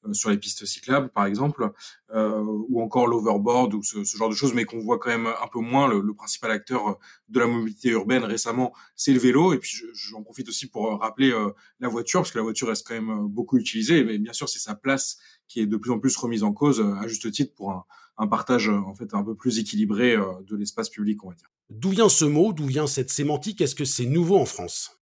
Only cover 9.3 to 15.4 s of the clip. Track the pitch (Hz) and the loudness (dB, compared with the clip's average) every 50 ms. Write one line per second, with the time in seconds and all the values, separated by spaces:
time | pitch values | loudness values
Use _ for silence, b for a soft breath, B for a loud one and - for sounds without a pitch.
9.3 | 120 139 170 190 185 190 - - - - - - - - - 107 113 110 107 107 | 6 8 6 6 4 2 -2 -6 -10 -10 -12 -14 -14 -14 -14 -14 -14 -16 -16 -16
10.3 | - 131 113 113 107 - 135 - _ 113 104 110 107 104 110 110 104 - 135 131 | -12 -12 -8 -4 -4 -4 -4 -6 _ -4 -2 -2 -2 -2 -4 -6 0 2 2 4
11.3 | 120 110 104 101 101 b b b b _ 127 123 110 117 117 - - 180 185 - | 4 2 -2 -2 -4 b b b b _ -6 -4 -4 -4 -4 0 0 0 0 0
12.3 | - 113 110 110 107 - 127 113 107 - - - 117 113 110 110 110 104 104 104 | -2 -4 -4 -2 -2 -2 -2 -2 -2 -4 -4 -6 -8 -6 -4 -4 -4 -4 -4 -4
13.3 | 101 117 120 - 131 123 107 - - 113 107 127 170 156 123 110 107 104 107 117 | -4 -6 -2 2 0 0 0 0 -4 -2 2 4 4 4 4 2 0 -2 -4 -4
14.3 | - - 143 - - - - - 104 - - 131 135 135 - - - b b b | -4 -6 -6 -4 -6 -6 -8 -10 -10 -6 -2 -2 0 0 -2 -4 -6 b b b
15.3 | b b | b b